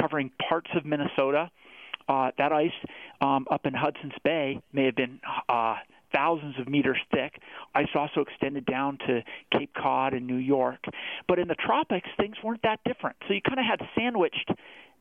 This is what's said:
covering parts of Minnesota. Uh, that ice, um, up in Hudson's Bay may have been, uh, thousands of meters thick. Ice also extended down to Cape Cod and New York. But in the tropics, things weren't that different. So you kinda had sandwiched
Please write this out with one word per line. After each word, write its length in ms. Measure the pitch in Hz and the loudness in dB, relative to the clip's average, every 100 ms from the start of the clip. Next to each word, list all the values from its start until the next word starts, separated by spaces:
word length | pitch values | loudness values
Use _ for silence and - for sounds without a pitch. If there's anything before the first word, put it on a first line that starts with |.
covering 300 | 160 156 135 - - | 0 0 -2 -4 -2
parts 220 | 165 - 175 | -2 0 -4
of 80 | |
Minnesota. 680 | 147 151 143 - 135 147 170 - - - - - - | 0 -2 0 0 2 2 0 -8 -20 -20 -16 -8 0
Uh, 220 | 135 127 - | 2 2 2
that 120 | 143 | 2
ice, 200 | 151 160 - - - - - | 4 2 -2 -12 -14 -16 0
um, 240 | 135 139 135 | 2 2 2
up 160 | 147 147 | -2 -2
in 80 | 131 | 0
Hudson's 380 | 147 - 143 - | -2 -2 -8 -2
Bay 360 | - 160 139 139 - | 0 0 0 -4 -4
may 120 | 139 135 | 2 2
have 100 | 117 | 4
been, 240 | 127 127 - - - | -2 -4 -8 -4 0
uh, 280 | 120 113 107 - _ _ | 2 2 -2 -6 _ _
thousands 440 | 143 147 165 147 135 | 0 2 0 -2 -8
of 120 | 123 | 0
meters 280 | 147 131 131 - | 2 2 0 0
thick. 220 | - 135 - - - - 139 | 0 0 -6 -20 -18 -4 0
Ice 140 | 147 | 2
also 280 | 151 147 - | 0 0 -2
extended 440 | 143 - 139 139 123 | -2 -2 -4 -2 -2
down 320 | 131 139 139 - | -2 -2 -2 0
to 160 | 123 - - - | 0 -2 -10 -2
Cape 220 | 156 143 | -2 -2
Cod 400 | - 139 131 135 | -2 0 2 0
and 120 | 131 123 | -2 -2
New 120 | 123 | -2
York. 480 | 131 139 127 127 - - - - - | 2 2 2 -2 -8 -10 -10 -4 0
But 100 | 180 | 2
in 120 | 175 | 2
the 60 | - | 0
tropics, 520 | - 240 311 185 - - | 2 2 2 -2 -2 -2
things 200 | 208 214 | -2 -4
weren't 200 | 220 226 | -6 -2
that 160 | 226 214 - | 0 0 -4
different. 320 | 247 139 - - | -4 -6 -6 -2
So 60 | |
you 80 | 202 | -2
kinda 200 | - 262 | 0 0
had 200 | 233 196 - | 0 0 -2
sandwiched 580 | - 240 233 165 - - - - - - _ | -2 0 2 2 0 -4 -4 -8 -20 -20 _